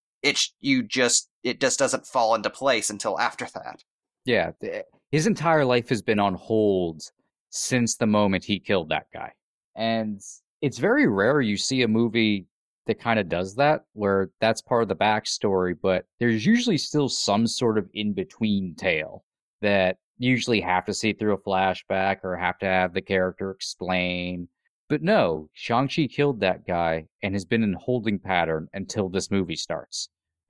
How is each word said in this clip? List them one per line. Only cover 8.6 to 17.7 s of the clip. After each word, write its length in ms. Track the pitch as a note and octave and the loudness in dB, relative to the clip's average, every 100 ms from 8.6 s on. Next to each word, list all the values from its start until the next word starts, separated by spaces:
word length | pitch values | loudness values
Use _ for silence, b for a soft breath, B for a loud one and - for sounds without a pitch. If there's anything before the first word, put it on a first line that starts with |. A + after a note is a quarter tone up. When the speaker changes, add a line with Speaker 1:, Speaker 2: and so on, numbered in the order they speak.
Speaker 2:
killed 300 | - G2 D#2 | 0 0 0
that 160 | D2+ - | -4 -6
guy. 200 | - - - _ _ _ - | -12 -12 -14 _ _ _ -6
And 440 | A2+ A2+ G#2+ G2+ - - _ - | -2 -2 -4 -8 -12 -20 _ -4
it's 180 | D3 A#2+ | -4 0
very 280 | E3+ C4+ A3 | 2 4 4
rare 340 | G2 G#2+ D3 | 4 4 4
you 160 | A2+ G2+ | 2 0
see 260 | - C3 | -2 0
a 60 | A#2 | 2
movie 580 | A2 A#2 A2+ A2 G2+ F#2 _ _ _ - | 4 2 2 2 2 -4 _ _ _ -6
that 140 | G#2+ | -4
kinda 220 | A#2 A2 | 0 0
does 300 | F2+ E2+ F#2+ G#2 | 0 -2 -4 0
that, 280 | C#3+ D#3 _ | 2 0 _
where 380 | G#2 G2+ G2 F#2+ - | -4 0 0 0 0
that's 200 | A2 A2+ | 0 0
part 200 | - A#2+ | 0 0
of 60 | A2 | 0
the 80 | E2+ | 2
backstory, 800 | G#2+ G#2+ - - G#2 F#2+ F2+ E2+ | 2 2 -2 -4 0 2 0 0
but 260 | F#2+ F#2 - - | 0 0 -2 -2
there's 260 | A#2+ A2 B2+ | 0 2 4
usually 320 | A#3+ A#3+ D#3+ | 2 2 -2
still 300 | - D3+ C3+ | 0 -2 -2
some 380 | - - G2+ A2+ | -2 0 2 2
sort 320 | - A#2+ | 0 0